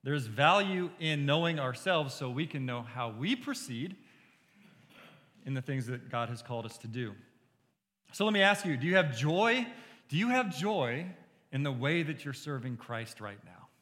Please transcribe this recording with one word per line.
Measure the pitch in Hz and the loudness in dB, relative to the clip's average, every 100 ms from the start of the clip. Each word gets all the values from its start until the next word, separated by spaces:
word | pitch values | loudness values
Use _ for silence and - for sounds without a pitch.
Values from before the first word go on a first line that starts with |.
There's | 135 147 113 | -2 -4 -2
value | 110 147 196 196 185 180 - | 4 6 6 4 0 -2 -4
in | 160 151 139 | -2 0 2
knowing | 151 170 160 | 2 2 0
ourselves | 131 120 190 170 143 | -2 -2 0 2 0
so | - 131 | -4 -4
we | 123 165 | -2 -4
can | 147 131 | -4 -4
know | 120 | -4
how | 120 117 120 | -6 -6 -6
we | 110 156 254 | -4 -2 -2
proceed | 294 262 - 117 143 196 - - _ _ _ _ - - - - - - _ _ - | -4 -8 -6 -6 -8 -10 -20 -20 _ _ _ _ -20 -20 -20 -20 -20 -20 _ _ -6
in | |
the | 135 | -6
things | 127 135 117 | -2 -4 -4
that | 123 117 | -8 -6
God | 120 117 | -4 -4
has | 117 | -6
called | - 120 110 | -8 -8 -8
us | - | -12
to | 113 | -10
do. | 117 117 101 - _ _ _ _ _ _ _ _ | -8 -8 -10 -20 _ _ _ _ _ _ _ _
So | - 214 | 0 2
let | |
me | 208 | 6
ask | 196 202 190 | 6 6 2
you, | 131 | 0
do | 151 | 4
you | 190 | 4
have | 165 117 | 4 2
joy? | 147 175 233 247 240 - - - _ | 2 4 4 4 0 -8 -20 -20 _
Do | 147 | 0
you | 233 | 2
have | 254 226 147 | 2 0 -2
joy | 196 208 123 127 180 180 - _ _ | 0 2 2 0 -6 -12 -20 _ _
in | 135 | 0
the | 143 | 0
way | 127 139 170 | 2 2 2
that | 156 151 143 | 0 -4 -8
you're | |
serving | 127 151 135 127 117 | -8 -6 -6 -4 -8
Christ | - 117 110 - | -6 -6 -6 -10
right | 107 104 87 | -10 -12 -18
now? | 90 - _ | -20 -20 _